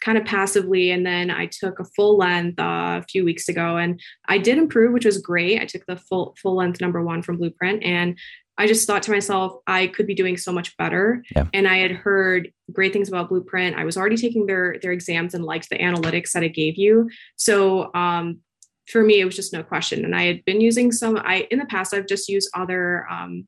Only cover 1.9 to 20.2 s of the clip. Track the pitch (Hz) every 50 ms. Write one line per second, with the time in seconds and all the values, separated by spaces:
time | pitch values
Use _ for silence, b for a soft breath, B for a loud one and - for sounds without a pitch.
1.9 | _ - 202 208 208 202 185 180 175 175 170 175 175 175 170 170 170 165 175 175
2.9 | 170 175 175 - - 190 180 170 165 - - - 170 170 170 170 170 170 170 170
3.9 | 180 175 B B B B B - 190 202 190 226 254 302 320 302 - 233 226 247
4.9 | 240 247 240 214 196 190 - - 175 170 170 180 220 - - - - 185 - -
5.9 | 180 175 _ - 190 185 165 - - - - 190 185 185 185 175 175 175 180 175
6.9 | 175 175 170 170 165 165 170 - 175 170 175 165 165 - 180 185 208 214 175 180
7.9 | 180 175 175 175 175 B B B B B B B _ - 208 214 220 220 - -
8.9 | 202 196 - 220 208 202 202 202 202 190 185 185 - - - - 185 180 185 180
9.9 | 185 - 214 196 196 185 185 185 180 175 - 185 180 175 170 - - - 170 170
10.9 | 170 175 196 220 247 240 247 B B B - - - 196 196 190 185 185 185 185
11.9 | 180 175 - 202 196 196 190 185 185 185 175 - _ _ _ - 175 190 190 190
12.9 | 196 208 196 190 185 180 175 175 185 180 180 - - 185 180 180 151 160 160 165
13.9 | 170 190 190 214 226 226 233 233 233 226 208 196 190 185 180 180 - - - 180
14.9 | 180 180 - - 170 170 170 175 185 170 170 160 160 165 - - - - 175 180
15.9 | 175 170 165 160 165 175 175 - - 175 170 160 165 165 156 156 165 190 196 208
16.9 | 220 226 233 226 B B B B B - - - 208 202 196 190 190 185 - -
17.9 | - 175 175 175 175 170 170 170 170 - _ _ _ _ - _ _ _ _ -
18.9 | - 226 214 214 208 202 185 185 185 - 196 - - 165 160 - 175 160 165 -
19.9 | - 160 - 170 175 175